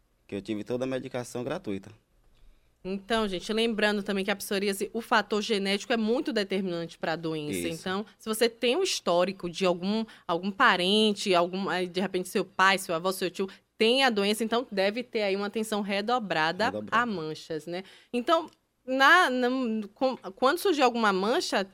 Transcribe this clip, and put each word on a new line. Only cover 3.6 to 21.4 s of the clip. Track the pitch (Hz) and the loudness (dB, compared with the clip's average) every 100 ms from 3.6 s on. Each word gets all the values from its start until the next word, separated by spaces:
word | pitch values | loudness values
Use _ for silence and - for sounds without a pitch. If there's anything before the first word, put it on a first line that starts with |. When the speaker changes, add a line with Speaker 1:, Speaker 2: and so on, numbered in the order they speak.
| 233 214 208 208 | 0 2 0 0
Speaker 2:
também | 196 196 | -2 -4
que | 190 | -2
a | 202 | -4
psoríase, | - 196 202 196 190 | -4 -2 -2 -2 -6
o | 226 | -8
fator | - 226 202 208 | 0 0 2 -2
genético | 208 208 196 202 - | 0 -2 0 -2 0
é | 233 | 0
muito | 214 247 320 | 2 0 0
determinante | 220 196 190 190 170 165 - | -2 -2 -2 -2 -4 -8 -6
pra | 180 160 | -4 -4
doença. | 165 156 151 180 170 | -4 -4 -4 -4 -4
Speaker 1:
Isso. | 165 | -6
Speaker 2:
Então, | 190 190 220 _ | -4 -6 -6 _
se | 220 | -8
você | 220 226 | 0 0
tem | 226 240 294 | 2 0 2
um | |
histórico | 381 - - 175 180 190 175 | 0 -2 2 2 2 -2 -8
de | 170 185 | -2 0
algum, | 175 185 220 220 - - | 0 0 -2 -4 -10 -4
algum | 170 190 | -2 -2
parente, | 196 247 185 180 214 220 202 208 | 2 4 4 4 4 4 2 2
algum, | 175 175 185 185 | 4 4 0 -2
aí, | 175 180 | -2 -2
de | 175 | -2
repente | 190 185 185 | -2 -2 -2
seu | 202 | -4
pai, | 190 - 190 190 | -4 2 4 4
seu | 190 | 0
avô, | 165 185 | -2 -2
seu | 190 180 | -2 -4
tio | - 190 - _ _ | -4 -8 -8 _ _
tem | 220 254 | 2 4
a | 269 | 2
doença, | 208 196 214 | 2 0 0
então | 220 233 254 | 0 -2 -2
deve | 190 196 220 | 0 0 -2
ter | 240 226 | -6 -4
aí | 202 | -2
uma | 196 202 | -2 -4
atenção | 220 220 208 | -4 -4 -4
redobrada | 202 202 208 247 202 165 156 180 226 | -2 -2 0 -2 0 0 0 0 -2
Speaker 1:
Redobrada. | 214 208 220 | -2 -2 0
Speaker 2:
a | 240 | 0
manchas, | 190 156 156 - 160 160 | -2 -6 -8 -8 -8 -6
né? | 175 190 - _ | -10 -10 -20 _
Então, | 240 240 330 320 _ _ _ 247 | -4 2 0 0 _ _ _ -4
na, | 262 277 339 330 | 4 8 8 6
na, | 254 247 262 247 220 202 | 2 0 0 -2 -4 -6
com-, | - 262 233 190 - | -2 -2 -2 -10 0
quando | 254 339 | 2 2
surgir | 403 294 | 2 4
alguma | 247 233 214 | 4 4 2
mancha, | 190 202 302 | 2 2 0